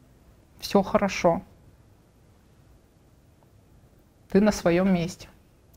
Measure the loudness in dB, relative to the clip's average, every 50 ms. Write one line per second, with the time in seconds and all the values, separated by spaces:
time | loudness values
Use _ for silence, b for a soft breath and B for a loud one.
0 | _ _ _ _ _ -20 _ _ _ _ _ -18 -6 0 0 0 0 0 -2 -2
1 | -2 -4 -4 -2 0 0 0 -2 -6 -14 -20 _ -20 -20 -20 _ _ _ _ _
2 | _ _ _ _ _ _ _ _ _ _ _ _ _ _ -20 _ _ _ _ _
3 | _ _ _ _ _ _ _ _ _ _ _ _ _ _ _ _ -20 _ _ _
4 | _ _ _ _ _ 0 2 2 2 2 0 0 0 0 2 2 2 2 2 0
5 | -2 -6 -8 -14 -20 -20 -20 _ _ _ _ _ _ _ _